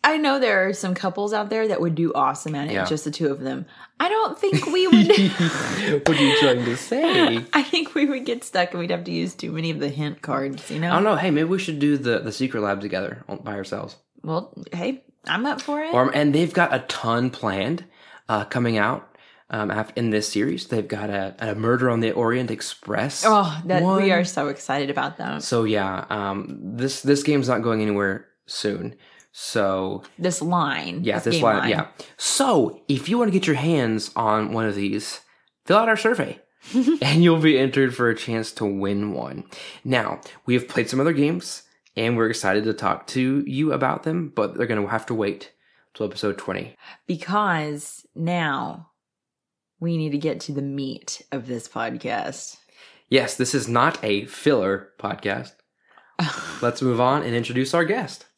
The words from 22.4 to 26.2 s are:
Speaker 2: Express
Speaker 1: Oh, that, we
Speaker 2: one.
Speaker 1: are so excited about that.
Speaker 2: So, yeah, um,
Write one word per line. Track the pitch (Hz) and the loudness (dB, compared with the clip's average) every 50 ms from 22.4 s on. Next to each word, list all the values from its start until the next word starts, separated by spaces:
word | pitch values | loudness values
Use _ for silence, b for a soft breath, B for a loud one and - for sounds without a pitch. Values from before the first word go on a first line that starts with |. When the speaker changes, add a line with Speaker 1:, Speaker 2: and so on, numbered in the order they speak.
| 127 113 | -2 -4
Speaker 2:
Express | 113 - - - - - - - 107 107 113 143 - - 196 | -4 -6 -6 -10 -12 -12 -8 -4 -2 -2 -2 -2 -4 0 2
Speaker 1:
Oh, | 220 214 208 196 165 151 156 170 | 4 4 4 4 2 -4 -6 -2
that, | 175 185 180 | 0 2 2
we | 170 | 4
Speaker 2:
one. | 185 190 196 202 202 | 4 2 4 4 4
Speaker 1:
are | 180 170 180 | 4 2 2
so | 180 - 143 143 147 | 0 -2 -4 -4 -4
excited | 139 - - - 135 143 143 139 | -4 -8 -6 -4 -2 -2 -2 -2
about | 143 135 135 139 156 - | -2 -2 -4 -4 -6 -8
that. | - - 143 147 147 | -8 -8 -6 -6 -4
Speaker 2:
So, | - 127 117 | -2 0 0
yeah, | 113 107 107 104 98 95 95 92 - - | 2 2 2 0 0 -2 -4 -6 -6 -6
um, | - 104 | -6 -4